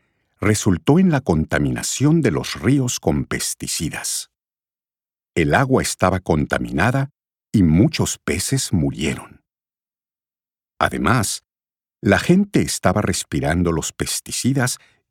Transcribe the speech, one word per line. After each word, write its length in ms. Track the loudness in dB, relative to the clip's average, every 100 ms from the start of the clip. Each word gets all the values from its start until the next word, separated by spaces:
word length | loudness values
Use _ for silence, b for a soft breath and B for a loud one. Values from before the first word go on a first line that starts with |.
| _ _ _ _
resultó 600 | 0 0 2 2 4 4
en 120 | 4
la 80 | 2
contaminación 1040 | 2 0 0 0 0 -2 -4 0 2 4
de 100 | 2
los 300 | 0 -4 -4
ríos 400 | 0 2 0 -2
con 240 | -2 -2 -2
pesticidas. 1080 | -6 -6 -8 -8 -6 -6 -6 -8 -8 -10 _ _ _ _ _ _ _ _ _ _ -2
El 180 | 2
agua 280 | 2 2 2
estaba 400 | 0 0 0 0
contaminada 880 | 0 0 0 -2 -4 -2 0 0 -4 _ _ _ _ 2
y 60 |
muchos 560 | 4 6 4 2 -4 -6
peces 560 | -6 -4 -2 -4 -2
murieron. 720 | -2 -2 -2 -6 -6 -10 -20 _ _ _ _ _ _ _ _ _ _ _ _ _ -4
Además, 640 | -2 0 0 0 -2 -6 -12 _ _ _ _ _
la 160 | 2 2
gente 460 | 4 2 2 0
estaba 400 | -2 -2 0 0
respirando 680 | -2 -4 -4 -4 -2 0 0
los 220 | 0 -4
pesticidas 840 | -6 -6 -6 -8 -4 -2 0 -2 -4 b b _